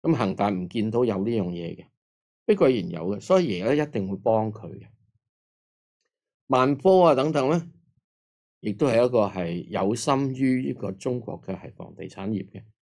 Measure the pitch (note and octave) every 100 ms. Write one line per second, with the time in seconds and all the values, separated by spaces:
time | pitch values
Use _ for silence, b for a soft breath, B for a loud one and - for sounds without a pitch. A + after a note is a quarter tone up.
0 | E3 C#3+ G2+ F#2 G#2 F#2 F2+ A#2 A2 A#2
1 | B2 G2 G#2+ A#2 F2+ F2 E2 E2 - _
2 | _ _ _ _ - G3+ D3+ B2 F2 E2+
3 | F2 G2+ - F#3 D#3+ F2+ G#2 D3 D3+ A#2
4 | F#2+ F#2+ A2+ A2 A2 G#2+ - - - _
5 | _ _ _ _ _ _ _ _ _ _
6 | _ _ _ _ _ C3 C3 C3+ F#3+ F#3
7 | E3+ C3 D3 D3+ C3 E3+ - - _ _
8 | _ _ _ _ _ _ G#2+ G2 C#3+ A2+
9 | B2 A#2+ G2+ F#2+ E2+ F2 D#2+ F#2+ F#2+ A#2+
10 | - C#3 C#3 C3 C3+ B2+ C3+ A#2+ G2 F#2+
11 | C3 B2 - F2+ - F2+ F2+ - F2 F2
12 | F2 F#2 G2 G#2 - G#2+ - _